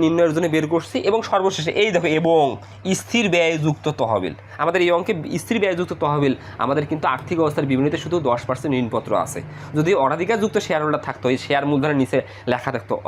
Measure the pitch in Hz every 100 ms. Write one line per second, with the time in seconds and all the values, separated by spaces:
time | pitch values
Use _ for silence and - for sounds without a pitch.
0 | 160 170 170 156 175 156 151 165 - 269
1 | - 226 220 202 190 185 156 - 220 175
2 | 165 156 165 165 139 104 - - 185 185
3 | - 240 208 175 165 160 156 147 151 143
4 | 113 107 92 69 - - 151 180 175 175
5 | 170 180 - 170 - 226 196 175 180 170
6 | 151 147 139 127 - - 117 143 147 156
7 | 165 127 - 170 156 165 143 131 143 160
8 | 156 175 139 120 - 127 156 131 117 117
9 | - 101 80 85 - - - 151 160 196
10 | 135 160 170 226 214 214 - 160 151 151
11 | - - 123 127 - 143 143 147 147 143
12 | 131 135 - - - 123 135 123 - 120